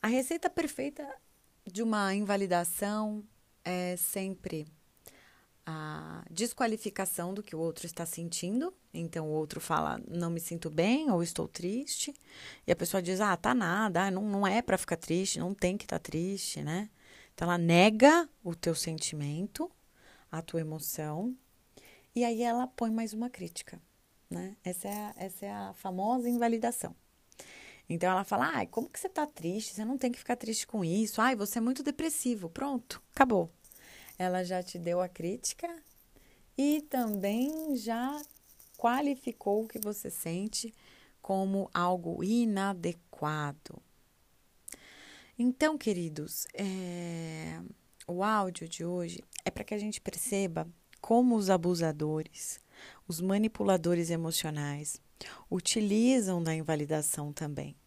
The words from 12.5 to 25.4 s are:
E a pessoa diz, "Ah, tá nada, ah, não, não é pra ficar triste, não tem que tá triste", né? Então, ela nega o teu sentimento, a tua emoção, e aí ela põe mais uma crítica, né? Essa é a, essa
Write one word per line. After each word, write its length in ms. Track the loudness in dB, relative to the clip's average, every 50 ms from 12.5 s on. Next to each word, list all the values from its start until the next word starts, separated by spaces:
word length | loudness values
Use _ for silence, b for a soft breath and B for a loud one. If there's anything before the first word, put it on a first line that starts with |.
| B B B
E 60 | 0
a 40 | 2
pessoa 280 | 2 2 0 0 0 0
diz, 160 | 0 0 2
"Ah, 160 | 4 2 2
tá 180 | 2 2 2 2
nada, 520 | 4 4 2 2 2 2 2 4 2 2
ah, 60 | 2
não, 120 | 0 0 0
não 240 | 0 2 2 2 4
é 140 | 4 2
pra 160 | 4 4 2 2
ficar 180 | 2 0 -4
triste, 440 | -4 -2 0 0 0 2 0 -2 -2
não 140 | -2 -4 -2
tem 240 | 0 0 0 0 0
que 80 | -4
tá 140 | -4 -4 -4
triste", 640 | -4 -4 -4 -4 -2 -2 -4 -4 -4 -6 -6 -4 -4
né? 260 | -4 -2 -4 -4 -6 B B B B B B B B B
Então, 160 | -4 0 0
ela 80 | 2 4
nega 720 | 6 8 8 10 10 8 8 10 10 10 10 10 6 2 -6 _
o 140 | _ -8 -6
teu 180 | -2 -2 -2 0
sentimento, 960 | 0 -2 -4 -4 -4 -4 -4 -4 -4 -4 -4 -2 -4 -4 -6 -4 -6 -6 -6 _ _ _ _ B B B B B B B B
a 100 | -8 -8
tua 200 | -8 -4 -4 -2
emoção, 760 | -2 -2 -6 -6 -6 -8 -6 -6 -4 -4 -4 -2 -2 -4 -4 -6 _ _ _ _ _ _ B B B B B B B B B
e 80 | 0 2
aí 200 | 2 2 0 0
ela 220 | 2 2 0 0
põe 240 | -2 -2 -2 0 0
mais 220 | 2 0 -2 -2
uma 180 | -4 -4 -6 -6
crítica, 520 | -6 -8 -10 -10 -8 -10 -14 -14 -16 -20 -20 _ _ _ _ _ _ _ _ _
né? 260 | -8 -6 -6 -8 -10 _ _
Essa 240 | -6 -6 -6 -6 -6
é 80 | -6
a, 180 | -6 -6 -8 -10 -10
essa 280 | -10 -10 -10 -10